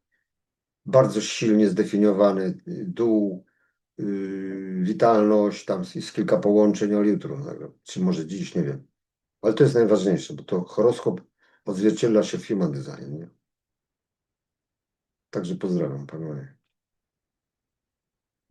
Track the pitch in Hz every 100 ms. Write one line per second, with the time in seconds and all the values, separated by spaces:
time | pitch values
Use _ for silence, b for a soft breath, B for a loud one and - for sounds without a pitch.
0 | _ _ _ _ _ _ _ _ - 131
1 | 110 104 - - 113 107 104 90 - 101
2 | 104 95 104 95 92 - - 87 98 90
3 | 117 110 101 92 - _ _ _ _ -
4 | 104 98 95 98 95 95 95 92 90 107
5 | 120 110 107 107 104 92 - 95 90 -
6 | - - 92 107 101 104 104 95 104 104
7 | 104 98 80 71 85 - - _ - 92
8 | 92 80 80 95 80 90 71 67 - _
9 | _ _ _ _ 110 110 139 120 110 104
10 | 95 85 - 76 - 92 87 - 117 -
11 | - 90 - _ _ _ - 95 107 -
12 | 120 107 90 87 - 101 82 71 69 -
13 | 67 76 170 _ _ _ _ _ _ _
14 | _ _ _ _ _ _ _ _ _ _
15 | _ _ _ - 87 90 98 87 73 69
16 | 69 78 78 71 67 _ _ _ _ _
17 | _ _ _ _ _ _ _ _ _ _
18 | _ _ _ _ _